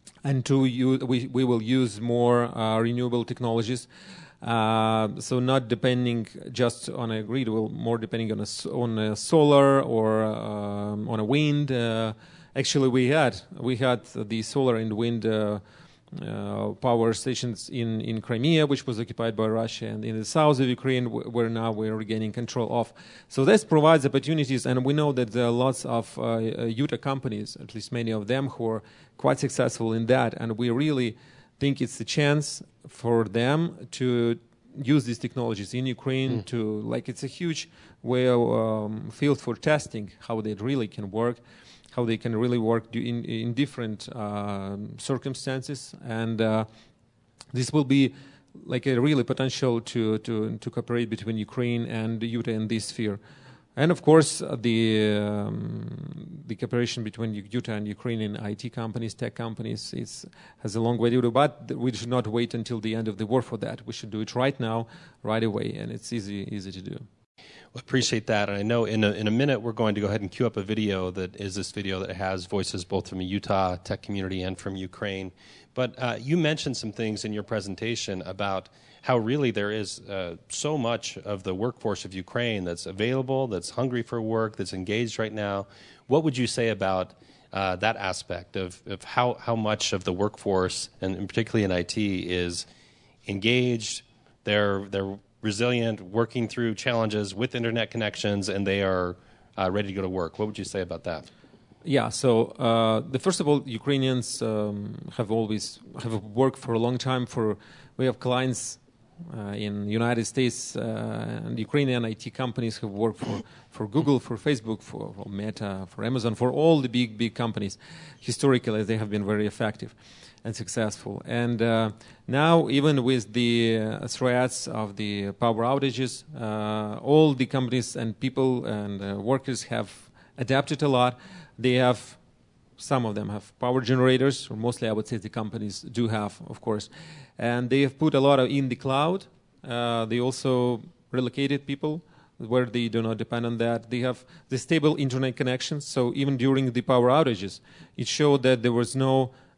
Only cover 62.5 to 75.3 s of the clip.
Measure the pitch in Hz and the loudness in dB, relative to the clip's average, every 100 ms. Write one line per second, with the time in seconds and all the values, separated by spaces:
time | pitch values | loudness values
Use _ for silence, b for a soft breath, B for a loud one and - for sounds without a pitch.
62.5 | 120 107 117 110 110 110 101 107 127 117 | -2 -4 -4 -2 -2 -2 -4 0 0 0
63.5 | 110 123 - - - 107 107 110 123 135 | -4 -6 -8 -10 -12 -8 -6 -4 0 0
64.5 | 139 113 113 113 B B B 104 110 113 | 0 -2 -2 -4 B B B -2 0 0
65.5 | 104 110 104 113 113 - 120 98 101 98 | 0 -4 -6 -8 -10 -8 -8 -6 -8 -8
66.5 | 104 95 92 98 - - _ _ - B | -8 -8 -10 -10 -12 -14 _ _ -20 B
67.5 | B B 123 - 135 - 117 101 107 101 | B B -18 -2 0 0 0 2 2 2
68.5 | 101 104 117 107 110 104 98 104 113 143 | 0 0 2 2 4 4 4 2 2 4
69.5 | 120 117 110 110 104 101 104 98 - 117 | 2 -2 0 0 2 0 0 -4 -2 -2
70.5 | 104 98 110 104 95 92 92 90 - 101 | 0 -2 0 0 0 -2 -4 -6 -6 -8
71.5 | 95 92 107 98 95 95 92 95 95 92 | -6 -6 -6 -4 -4 -6 -4 -4 -4 -2
72.5 | 101 92 98 90 98 95 92 92 98 - | -2 -2 -6 -4 -4 -4 -6 -4 -2 0
73.5 | 98 92 90 - 101 - 101 92 92 92 | 2 2 -2 -6 -8 -6 -6 -4 -4 -4
74.5 | 92 101 95 92 - 104 95 95 | -6 -8 -8 -10 -8 -6 -6 -8